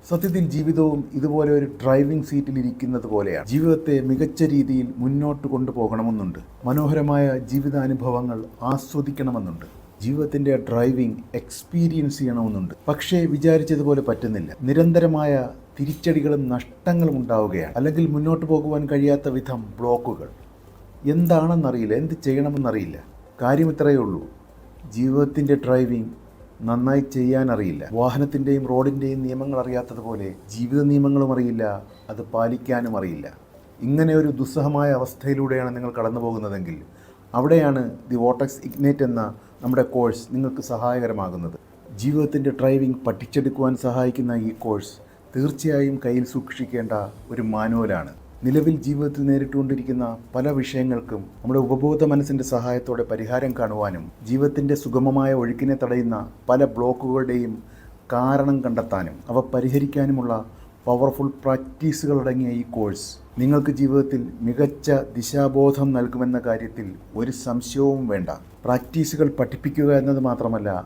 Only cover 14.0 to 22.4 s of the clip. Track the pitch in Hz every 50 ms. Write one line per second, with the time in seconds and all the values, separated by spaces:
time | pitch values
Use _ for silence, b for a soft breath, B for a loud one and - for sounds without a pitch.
14 | 139 - 113 - - 117 110 101 85 73 - - 131 123 143 156 165 170 165 170
15 | 165 170 160 151 151 147 143 135 127 120 - - - - - - 139 143 151 -
16 | - 175 160 156 139 151 147 147 139 127 123 123 - - - - - 180 175 170
17 | 165 160 143 131 123 113 120 110 107 104 92 92 80 78 - 127 131 151 151 160
18 | 165 151 147 147 151 160 165 160 165 151 160 156 151 151 151 151 147 139 147 143
19 | 139 143 143 139 143 143 131 131 131 - 131 120 113 104 98 - 117 120 120 120
20 | 120 127 110 82 76 65 - - - - - - - - - - - - - -
21 | - 139 151 165 170 165 175 160 156 165 170 170 151 131 123 123 113 107 107 120
22 | 151 160 160 156 - 139 131 135